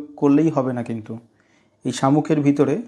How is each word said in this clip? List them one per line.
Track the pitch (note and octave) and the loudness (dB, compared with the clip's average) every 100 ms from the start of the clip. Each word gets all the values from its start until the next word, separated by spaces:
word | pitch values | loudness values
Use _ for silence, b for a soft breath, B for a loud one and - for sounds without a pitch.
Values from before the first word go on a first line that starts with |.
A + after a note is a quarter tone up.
| - - | -2 -2
করলেই | C#3+ C#3+ D#3+ | 2 4 2
হবে | C#3 C3 | 0 -2
না। | B2 | -4
কিন্তু | A#2 A2+ G#2+ A2+ - _ _ _ _ _ C3 | -6 -8 -10 -14 -16 _ _ _ _ _ -8
এই | |
শামুকের | B2 C#3 D3+ D3 D#3 | -2 2 2 2 0
ভিতরে, | C#3+ C#3+ C3+ F3+ | 2 2 2 -2